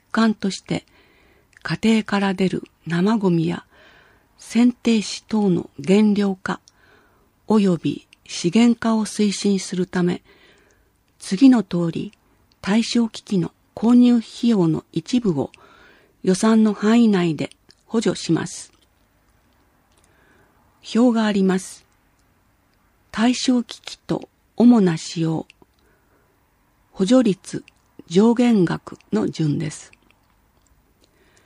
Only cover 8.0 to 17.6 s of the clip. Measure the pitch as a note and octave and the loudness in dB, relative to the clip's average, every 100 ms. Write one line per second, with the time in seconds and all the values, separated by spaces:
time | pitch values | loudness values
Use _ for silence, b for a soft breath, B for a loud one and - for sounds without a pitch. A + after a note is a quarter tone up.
8 | _ _ - - F3 A3 A#3+ A3+ A3+ A3 | _ _ -16 -6 0 4 4 2 -2 -2
9 | G#3 - G#3 F#3 G3+ F#3+ - F3+ F3+ F#3 | -2 -2 -2 0 -2 -2 -2 -6 -4 -2
10 | F3 - _ b b b b b b b | -2 -4 _ b b b b b b b
11 | _ _ - F#3+ C4+ A#3+ G3 F3 E3+ D#3+ | _ _ -8 4 6 6 2 -4 -4 -6
12 | G#3 - _ _ _ _ - A3 A3 A#3 | -10 -14 _ _ _ _ -2 0 0 -2
13 | A#3 - - G3 E3 - _ - A3+ B3 | -2 -6 -6 -4 -4 -8 _ -4 2 4
14 | B3 A#3+ - - A#3 G#3+ E3 D#3 - E3+ | 6 2 -2 -4 -2 0 0 -2 -6 -10
15 | - B3 G#3 C#3+ A2 - b b b b | -4 -2 -2 -4 -6 -10 b b b b
16 | b b F#3 F#3 A3 A3 G#3+ G3+ G#3 A#3 | b b -4 0 2 4 2 0 0 2
17 | A3+ F#3+ E3+ C#3+ C#3 _ | 4 2 0 -4 -8 _